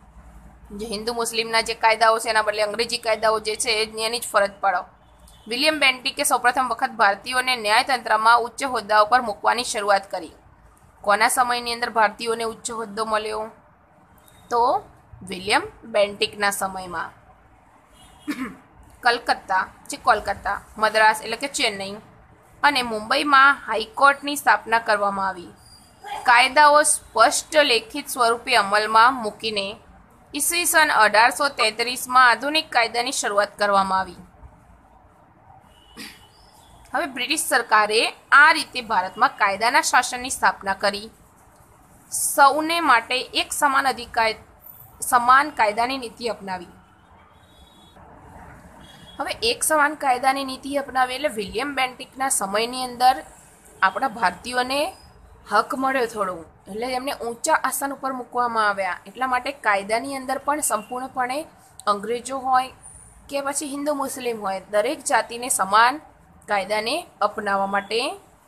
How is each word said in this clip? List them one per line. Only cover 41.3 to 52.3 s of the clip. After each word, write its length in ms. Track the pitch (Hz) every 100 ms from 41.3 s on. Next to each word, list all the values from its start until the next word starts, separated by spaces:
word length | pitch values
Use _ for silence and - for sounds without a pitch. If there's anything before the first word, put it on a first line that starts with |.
| _ _ _ _ _ _ _ _
સૌને 640 | - - - 277 285 311 339
માટે 380 | 320 240 226 254 240
એક 200 | 269 349
સમાન 340 | - 285 269 269
અધિકાર, 460 | 226 233 - 220 220 - _ - - - -
સમાન 500 | - 247 240 262 294
કાયદાની 460 | 285 220 208 240 269
નીતિ 320 | 233 - 233
અપનાવી. 440 | 208 196 185 175 - _ _ _ - _ _ _ _ - _ - - - - - - - - - - - - -
હવે 200 | - 302 -
એક 200 | 226 240
સમાન 320 | - 311 285 302
કાયદાની 480 | 277 247 262 269
નીતિ 340 | 269 262 269 277
અપનાવી 380 | 269 262 254 254
એટલે 140 | 294
વિલિયમ 460 | 220 196 190 277 269
બેન્ટિકના 540 | 262 247 262 -
સમયની 540 | 269